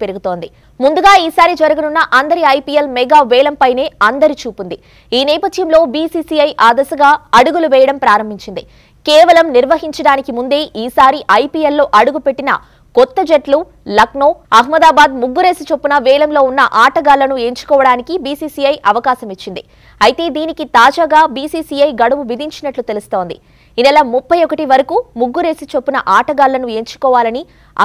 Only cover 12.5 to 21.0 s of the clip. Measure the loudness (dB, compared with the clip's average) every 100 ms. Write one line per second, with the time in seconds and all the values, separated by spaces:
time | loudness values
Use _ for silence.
12.5 | -6 _ _ _ 0 0 0 0 0 0
13.5 | -2 -2 _ -2 0 0 2 0 0 0
14.5 | 0 2 2 4 4 2 0 -4 -2 -2
15.5 | -2 -4 -4 -2 0 2 2 2 0 0
16.5 | 0 0 2 2 2 0 0 -2 -2 -6
17.5 | -6 0 2 2 0 -4 -8 -8 -8 -10
18.5 | -4 -2 -2 -2 -2 -2 -4 -8 -14 -14
19.5 | -16 -18 _ _ 0 0 0 -4 -6 -8
20.5 | -8 -2 2 4 2